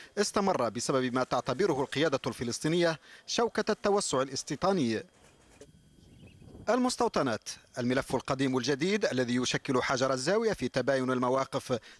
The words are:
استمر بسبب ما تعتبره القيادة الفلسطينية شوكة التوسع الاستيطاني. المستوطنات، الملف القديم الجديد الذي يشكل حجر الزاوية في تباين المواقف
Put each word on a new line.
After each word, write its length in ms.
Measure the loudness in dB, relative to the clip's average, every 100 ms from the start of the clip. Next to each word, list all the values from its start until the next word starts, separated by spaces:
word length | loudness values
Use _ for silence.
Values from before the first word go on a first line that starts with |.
| -10 -4
استمر 500 | -2 0 2 2 0
بسبب 460 | -2 -2 0 0
ما 100 | 0
تعتبره 560 | 0 -2 -2 0 0 0
القيادة 400 | -2 0 0 0 -4
الفلسطينية 720 | -6 -6 -2 0 2 2 0 -10 -20 -6
شوكة 440 | 0 0 0 -2
التوسع 520 | 0 2 2 2 0
الاستيطاني. 800 | 0 -4 -6 -2 0 2 2 0 -6 _ -20 _ _ -20 -20 -20 -20 -20 -20 -20 -20 -20 -20 -12 -2
المستوطنات، 800 | 0 0 0 0 2 0 -2 -6 -16 -12 -4
الملف 360 | 0 0 0
القديم 420 | -4 -2 0 2 2
الجديد 480 | 0 0 2 2
الذي 320 | 0 0 0 0
يشكل 460 | 0 -2 0 0
حجر 300 | 2 0 2
الزاوية 400 | 0 2 2 2
في 160 | -2 -2
تباين 420 | 0 0 0 2
المواقف 680 | 2 2 2 0 -4 -2 -4 -4